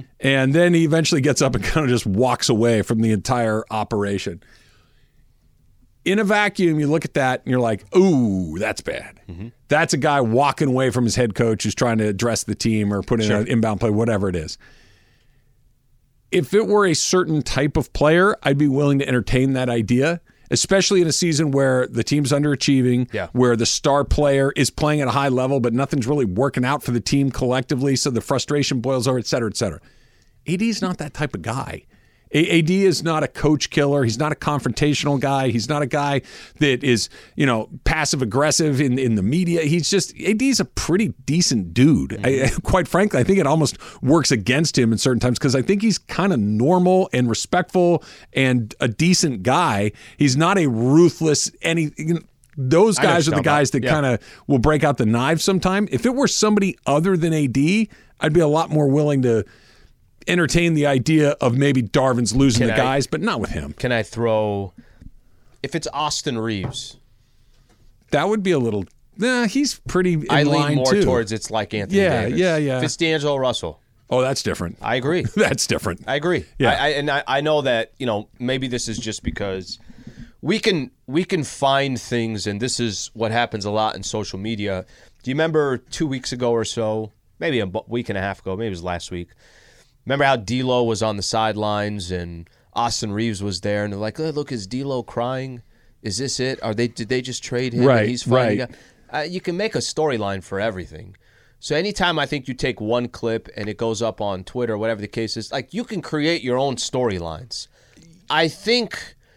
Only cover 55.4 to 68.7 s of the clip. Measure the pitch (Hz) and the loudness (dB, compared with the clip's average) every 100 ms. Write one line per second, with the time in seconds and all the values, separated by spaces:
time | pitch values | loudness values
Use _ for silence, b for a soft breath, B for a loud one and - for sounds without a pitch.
55.4 | - 190 185 196 208 - 247 262 254 - | 0 2 2 0 0 0 0 2 0 2
56.4 | 214 208 196 - - 147 180 180 165 156 | 2 2 0 -2 0 2 4 2 2 2
57.4 | 143 127 147 208 214 b b b 156 156 | 0 2 2 2 0 b b b 2 4
58.4 | 151 151 165 151 143 143 147 139 123 113 | 4 2 2 2 4 4 2 2 2 2
59.4 | - b b b b b _ _ - 180 | -2 b b b b b _ _ 0 2
60.4 | 160 170 170 156 143 139 117 160 143 - | 2 2 2 2 2 2 4 4 4 2
61.4 | 131 123 143 131 110 147 131 120 113 120 | 2 2 2 2 2 2 2 2 0 4
62.4 | 139 113 123 110 127 139 131 160 214 147 | 4 4 2 2 2 0 -2 -2 -2 -2
63.4 | 95 - 71 - 127 117 - 113 117 110 | -4 -6 -8 -6 -2 -2 -4 -4 0 0
64.4 | 107 101 95 - B B B - _ - | 0 -2 -6 -12 B B B -20 _ -20
65.4 | - _ 135 165 - 139 151 - 151 117 | -20 _ -8 -8 -6 -6 -4 -4 -4 -4
66.4 | 113 104 90 - - - _ _ _ _ | -4 -4 -6 -10 -14 -18 _ _ _ _
67.4 | _ _ _ _ - _ - 143 180 214 | _ _ _ _ -20 _ -4 -2 0 -2
68.4 | 190 160 117 | 0 0 0